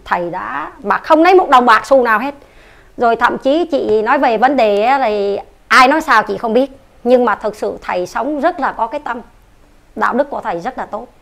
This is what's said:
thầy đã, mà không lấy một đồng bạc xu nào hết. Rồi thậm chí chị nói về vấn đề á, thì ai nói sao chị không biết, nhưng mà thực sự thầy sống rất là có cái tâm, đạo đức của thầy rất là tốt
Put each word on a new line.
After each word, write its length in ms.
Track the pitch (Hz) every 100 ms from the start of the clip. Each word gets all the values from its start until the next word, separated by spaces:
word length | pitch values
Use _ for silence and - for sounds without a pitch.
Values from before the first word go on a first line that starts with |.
| -
thầy 240 | 180 175
đã, 420 | 175 208 269 302 -
mà 140 | 202 190
không 260 | - 311
lấy 120 | 339 381
một 140 | 370
đồng 160 | 262 247
bạc 200 | 220 -
xu 180 | 269
nào 160 | 240 214
hết. 160 | 269 285 - - - - - -
Rồi 180 | 233 220
thậm 220 | 240 -
chí 280 | 262 302 339
chị 360 | 269 214 214
nói 160 | 220 285
về 200 | 262 220
vấn 180 | 254 277
đề 280 | 220 202
á, 160 | 226 277
thì 360 | 247 208 202 202 - _ -
ai 200 | 233 262
nói 140 | 311
sao 220 | 311 240
chị 140 | - 196
không 160 | 233
biết, 180 | 220 269 - _ _
nhưng 220 | 240 247 240
mà 100 | 202
thực 200 | 220 202
sự 220 | 214 -
thầy 260 | - 185 180
sống 320 | 233 240 302
rất 200 | 311 349
là 120 | 247
có 160 | - 226
cái 120 | 196
tâm, 220 | 214 233 202 _ _ _ _ _ _ -
đạo 180 | 208
đức 160 | 233 294
của 120 | 233
thầy 180 | 226 175
rất 180 | 190 254
là 80 | 185
tốt 220 | 208 247 _